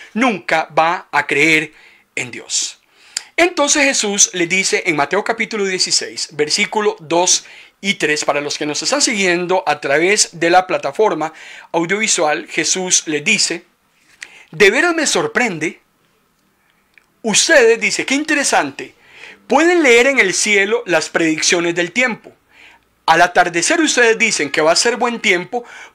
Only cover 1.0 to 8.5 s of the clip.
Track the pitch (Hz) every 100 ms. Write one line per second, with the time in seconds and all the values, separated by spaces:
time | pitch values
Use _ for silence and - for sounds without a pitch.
1 | - 147 143 143 156 156 156 _ - _
2 | _ - 123 113 - - - - _ _
3 | - - - - 349 359 285 294 277 277
4 | 214 202 - 185 165 190 190 202 185 151
5 | 143 185 202 226 220 220 196 185 185 -
6 | 117 113 - 147 151 151 202 214 208 -
7 | 156 165 175 - - - - _ 196 196
8 | 151 151 - 143 147